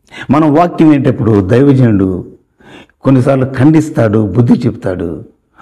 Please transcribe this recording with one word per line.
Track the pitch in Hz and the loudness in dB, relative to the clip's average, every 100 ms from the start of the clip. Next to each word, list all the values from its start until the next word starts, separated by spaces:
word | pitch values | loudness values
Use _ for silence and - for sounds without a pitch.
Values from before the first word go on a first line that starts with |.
| _ - - | _ -14 -4
మనం | 143 156 | 0 2
వాక్యం | 143 175 - 160 | 2 0 2 2
వినేటప్పుడు | 143 139 107 104 104 92 | 2 0 -2 0 0 2
దైవజనుడు | 117 143 131 120 101 95 90 - - _ _ - - - _ | 2 2 2 2 2 0 -4 -10 -20 _ _ -20 -20 -20 _
కొన్నిసార్లు | 135 135 135 135 131 127 | 0 2 2 0 -2 0
ఖండిస్తాడు, | 147 156 151 - 113 110 104 | 2 2 0 -2 0 0 -2
బుద్ధి | 98 120 | -2 0
చెప్తాడు, | 233 120 - 98 90 85 76 - _ _ _ | 0 -2 -6 -8 -8 -8 -10 -16 _ _ _